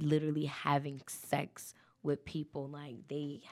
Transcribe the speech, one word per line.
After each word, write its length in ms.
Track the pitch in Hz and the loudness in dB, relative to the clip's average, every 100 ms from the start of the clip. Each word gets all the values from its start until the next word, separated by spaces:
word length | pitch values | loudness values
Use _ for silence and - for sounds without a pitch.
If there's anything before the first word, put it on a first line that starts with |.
literally 460 | 151 151 156 151 147 | 4 4 4 2 0
having 540 | - 147 143 147 135 - | 0 4 4 2 -6 -10
sex 680 | - - 139 - - - - _ _ | -12 0 0 0 -8 -16 -18 _ _
with 220 | 147 143 | 0 0
people. 440 | - 160 147 151 135 | 0 -4 -4 -4 -6
Like, 400 | 147 147 113 - | -8 -10 -12 -6
they 320 | 143 147 143 - | -4 -2 -6 -12